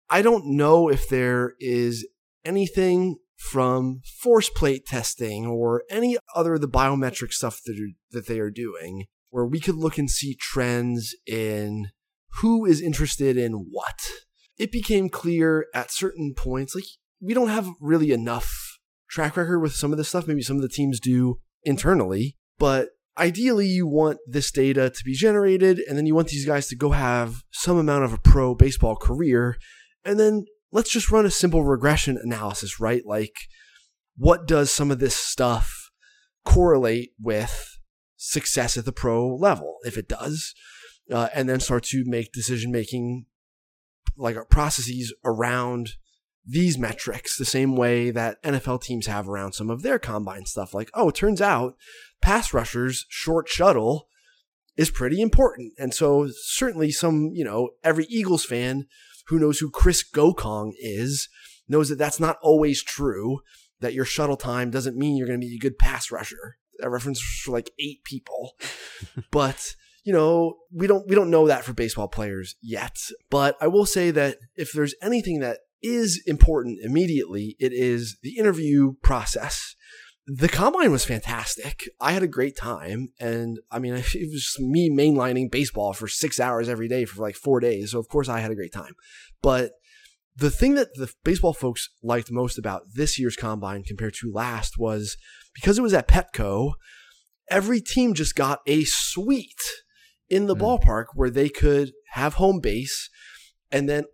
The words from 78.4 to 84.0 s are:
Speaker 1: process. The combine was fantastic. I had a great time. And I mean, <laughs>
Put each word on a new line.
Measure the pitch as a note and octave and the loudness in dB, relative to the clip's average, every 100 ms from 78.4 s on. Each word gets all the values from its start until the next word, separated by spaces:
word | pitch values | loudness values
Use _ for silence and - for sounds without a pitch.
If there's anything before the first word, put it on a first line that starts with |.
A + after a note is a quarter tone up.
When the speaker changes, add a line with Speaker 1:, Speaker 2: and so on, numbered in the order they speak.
| G#3+ E3 D#3 C#3+ C3+ C3+ | 0 2 2 4 4 2
Speaker 1:
process. | - B2+ A2+ A#2 A2 - - - - - - _ - | 2 2 0 -6 -6 -8 -10 -16 -20 -20 -20 _ -12
The | C3+ E3 | -2 0
combine | - A3 F#4 C#4+ | 2 2 4 4
was | C3+ - | 4 0
fantastic. | A#2 - A#2 A2 - G#2+ - - - | -4 -6 -6 -6 -8 -10 -10 -12 -4
I | C3+ | -2
had | F#3 | 0
a | F3+ | -2
great | C3 C#3 C3+ | -2 -4 -4
time. | A#2 G2+ D#2+ G#2+ B2+ - | -8 -8 -8 -8 -10 -8
And | A#2+ A#2 A#2 A2+ - | -6 -4 -6 -10 -10
I | C3+ | -8
mean, | B2 | -6
<laughs> | B2 | -6